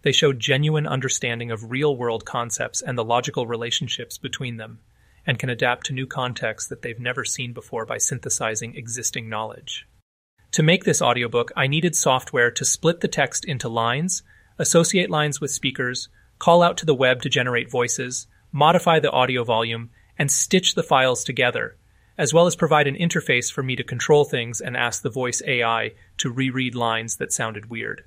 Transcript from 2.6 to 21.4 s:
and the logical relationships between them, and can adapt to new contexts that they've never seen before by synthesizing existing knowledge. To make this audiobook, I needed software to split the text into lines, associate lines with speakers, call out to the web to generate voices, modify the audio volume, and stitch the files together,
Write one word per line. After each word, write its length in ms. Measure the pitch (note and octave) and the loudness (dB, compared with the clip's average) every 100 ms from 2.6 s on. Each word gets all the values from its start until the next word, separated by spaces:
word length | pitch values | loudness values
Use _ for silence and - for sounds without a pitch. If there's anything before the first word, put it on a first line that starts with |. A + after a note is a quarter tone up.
| A#2+ - | -4 -4
and 160 | - B2 | -4 -4
the 40 | |
logical 440 | A2 A#2+ B2 D3 A#2 | 0 0 0 -4 -4
relationships 720 | A#2 A#2 - B2 - A#2+ - | -4 -4 -4 -4 -6 -8 -10
between 400 | - - B2+ A#2 | -10 -8 -10 -10
them, 220 | A2+ A2+ _ _ _ _ - | -14 -18 _ _ _ _ -4
and 120 | C3 | -2
can 100 | B2+ | -2
adapt 380 | A#2+ B2+ B2 - | 0 0 0 -4
to 80 | |
new 120 | C3 C3 | -8 -6
contexts 640 | - B2 A#2+ A#2 G#2+ - | -4 -4 -4 -6 -6 -10
that 140 | - | -10
they've 180 | B2 A#2 | -10 -6
never 240 | A#2+ B2 | -6 -4
seen 300 | A2 - B2 | -6 -6 -8
before 320 | A#2 - A#2 A2 | -10 -8 -8 -6
by 100 | A2+ | -4
synthesizing 800 | - B2+ A#2+ - A2+ A2 A2+ | -2 -4 -4 -2 -2 -4 -8
existing 560 | - A2+ A2+ A2 - A2+ | -12 -12 -6 -6 -6 -8
knowledge. 580 | G#2+ A2 G2 - - - _ _ _ _ _ _ | -6 -6 -10 -14 -14 -16 _ _ _ _ _ _
To 120 | - | 2
make 220 | D#3 F#3+ | 4 4
this 160 | - D3 | 2 2
audiobook, 500 | A#2+ B2 A#2 A#2+ A#2 - | 2 2 0 0 0 0
I 100 | C3+ | 2
needed 300 | D3+ F3 - | 2 0 2
software 540 | D3+ B2+ - B2+ A#2+ | 2 2 2 2 2
to 140 | - C3+ | 2 -2
split 340 | - D#3+ E3+ | 0 0 0
the 80 | D3+ | -2
text 380 | - C#3+ - - | 0 -2 -2 -6
into 240 | C3 A#2+ | -6 -2
lines, 520 | A2+ A2+ C3 F3+ - _ - _ - | 0 0 0 -2 -4 _ -20 _ -4
associate 500 | - E3+ E3+ F#3 F3+ | 4 4 4 2 2
lines 320 | D#3 D3+ C3+ | 0 0 -2
with 100 | C#3+ | -6
speakers, 600 | - C3+ B2+ B2 B2 - _ _ _ | -4 -4 -2 -4 -4 -10 _ _ _
call 240 | - F3 | 4 6
out 140 | F3 F3 | 6 2
to 80 | |
the 100 | D#3+ | 0
web 280 | C3 C3 B2 | 4 4 2
to 80 | C#3 | 0
generate 400 | C3 B2 A#2+ A#2 | 0 0 -2 0
voices, 560 | B2 A#2+ - B2 B2+ - _ _ | -2 0 -2 -6 -8 -12 _ _
modify 460 | C#3 D3+ E3+ F3 D#3+ | 4 6 6 4 4
the 140 | D3 | 4
audio 320 | C3 B2+ B2+ | 2 2 2
volume, 440 | A#2 A2+ A#2 A2+ A#2 _ _ - | 2 2 0 -4 -8 _ _ -2
and 100 | C#3+ | 0
stitch 460 | - - F3+ - | 0 2 2 2
the 80 | - | 0
files 400 | - C#3 C3 A#2+ | 4 4 4 2
together, 540 | - B2 | -4 2